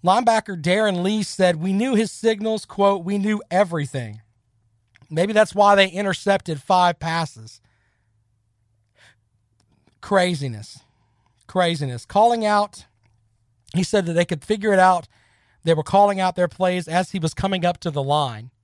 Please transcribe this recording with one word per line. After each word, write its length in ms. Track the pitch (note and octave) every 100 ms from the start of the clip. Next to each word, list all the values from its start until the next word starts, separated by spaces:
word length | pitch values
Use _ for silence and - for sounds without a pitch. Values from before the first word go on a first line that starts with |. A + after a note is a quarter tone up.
Linebacker 580 | F3 G3 A#3 A3+ - F#3
Darren 400 | D#3+ F#3+ G#3+ F3+
Lee 220 | F3+ G#3+
said, 320 | G3+ - F#3 E3
"We 180 | F3+
knew 220 | G3 B3 A3+
his 160 | A3
signals, 540 | - A3+ A3 A3 A3 -
quote, 380 | - G3 G3
we 140 | E3+ G3+
knew 240 | G3 G#3+ -
everything." 720 | F3+ G3+ E3 C#3+ C#3 A2+ G#2+ _ _ _ _ _ _ _ _ _
Maybe 240 | D#3 G3
that's 220 | G#3+ G#3+ G3+
why 180 | G3+
they 140 | G3+ F#3+
intercepted 760 | F3 G3+ F3 - G3 - D#3
five 380 | - F#3 F3+ F3
passes. 640 | D#3+ E3 D#3+ - A2 - _ _ _ _ _ _ _ _ _ _ _ _ _ _ _ _ _ _ _ _ _ _ _ _
Craziness. 800 | - G3 F3+ E3 C#3 A2 G2+ - _ _ _ _ _ _ _
Craziness. 580 | F#3 F3 E3+ C#3 A#2+ -
Calling 400 | G3+ A3+ A#3 G#3+
out, 400 | G#3 G#3 - - _ _ _ _ _ _ _ _
he 80 | E3+
said 240 | F#3 G#3+ F3
that 80 |
they 120 | E3 F3
could 180 | D#3+
figure 300 | - G#3+ G#3
it 60 | F#3+
out. 280 | F#3 F3+ - _ _ _ _ _
They 100 | D#3+
were 100 | D#3+
calling 360 | D3+ G3 G3+ G3
out 160 | F#3 F3+
their 120 | F3+
plays 400 | - F#3 F3+ D#3+
as 240 | E3+ F#3
he 60 | G3
was 160 | D#3+
coming 320 | - G3 F#3+ F3
up 140 | F3
to 100 | F3
the 140 | D3
line. 480 | C3+ D3 C#3+ A2 A#2+ _